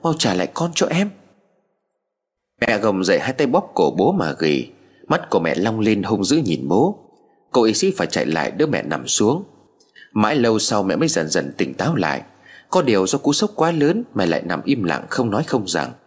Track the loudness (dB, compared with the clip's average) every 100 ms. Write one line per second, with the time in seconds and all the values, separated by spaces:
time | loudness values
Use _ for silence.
0 | -2 0 0 0 -2 -2 -4 -2 0 0
1 | -2 -6 _ _ _ _ _ _ _ _
2 | _ _ _ _ _ _ -2 2 0 0
3 | 2 2 0 -2 2 0 0 0 2 2
4 | 2 2 -2 0 0 0 -4 -16 _ _
5 | -4 -4 0 0 0 0 -2 0 0 0
6 | 0 -2 0 0 0 -2 0 2 2 -2
7 | -16 _ _ _ _ 2 2 2 0 0
8 | -2 -2 0 -2 -2 0 0 0 -2 -6
9 | -2 2 2 0 -6 _ _ _ -20 -20
10 | -8 0 0 2 2 2 0 0 0 0
11 | 0 0 0 -2 -4 -4 -6 -2 -2 0
12 | -2 -4 -8 _ -20 -20 _ 0 2 2
13 | 2 0 0 0 -2 0 0 2 2 0
14 | -4 -2 0 -2 -2 -4 -2 -2 0 -2
15 | -4 -4 -2 -2 -2 -4 -2 -4 -6 -10